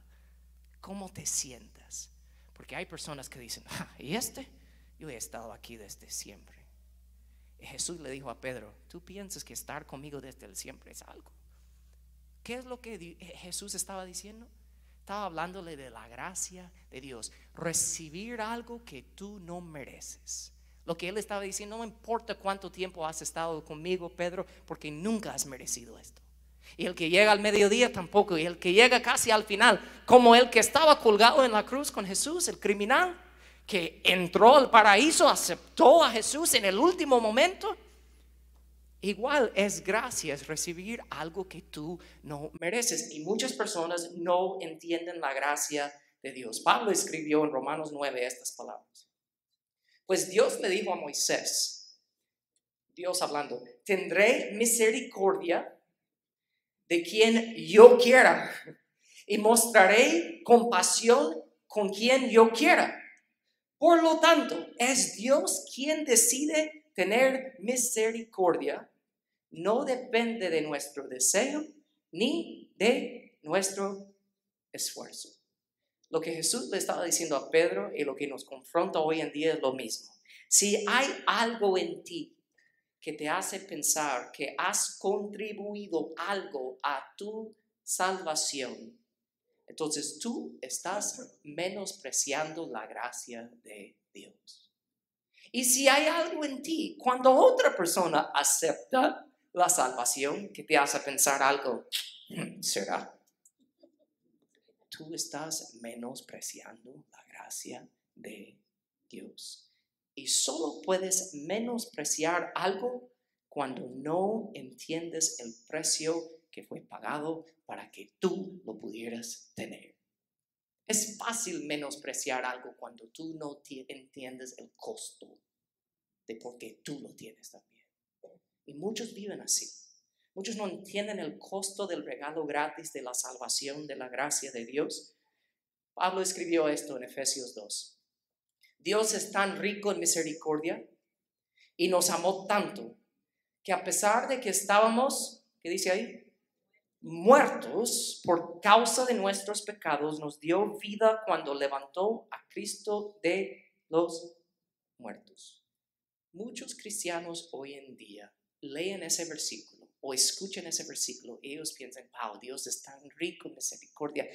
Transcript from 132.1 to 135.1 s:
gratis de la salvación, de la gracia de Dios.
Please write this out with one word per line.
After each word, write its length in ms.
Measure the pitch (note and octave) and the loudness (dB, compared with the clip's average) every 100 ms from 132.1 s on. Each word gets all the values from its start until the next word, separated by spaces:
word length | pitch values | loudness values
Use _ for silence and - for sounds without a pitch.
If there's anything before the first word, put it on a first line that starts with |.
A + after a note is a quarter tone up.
| B2+ C#3+ D#3+ D3 | -10 -10 -8 -4
gratis 460 | C#3+ D#3 D#3+ D#3 | -4 -4 -6 -14
de 100 | C#3 | -14
la 120 | B2+ | -10
salvación, 720 | B2 B2+ C3 A#2 - C#3 C#3+ D3 | -8 -8 -8 -6 -6 -6 -10 -12
de 100 | C#3 | -12
la 120 | B2+ | -12
gracia 420 | B2 C#3+ - C3+ | -6 -4 -4 -6
de 140 | B2 | -10
Dios. 500 | A#2 C3+ E3 - - | -8 -4 -4 -6 -16